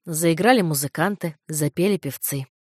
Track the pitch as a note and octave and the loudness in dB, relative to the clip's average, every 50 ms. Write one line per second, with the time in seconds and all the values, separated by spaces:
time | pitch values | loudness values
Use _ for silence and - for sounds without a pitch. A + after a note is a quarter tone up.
0 | _ - E3 D3+ E3+ E3+ E3 D#3 F#3 A3+ C4 B3 F#3 E3 D#3 C#3 C#3+ C#3+ - - | _ -8 -6 0 2 2 2 4 4 4 4 4 4 2 0 -2 -2 -4 -2 -2
1 | D#3+ G3 G#3 - - E3+ D3 _ _ _ D#3 D3+ D3+ C#3+ - - E3+ G3+ G3+ F3 | -2 -2 -2 -4 -6 -8 -8 _ _ _ -4 -2 -2 -2 0 0 0 0 0 0
2 | - C#3 B2+ - - - - C#3 C3+ - _ _ _ | -2 -6 -10 -8 -8 -6 -6 -6 -8 -10 _ _ _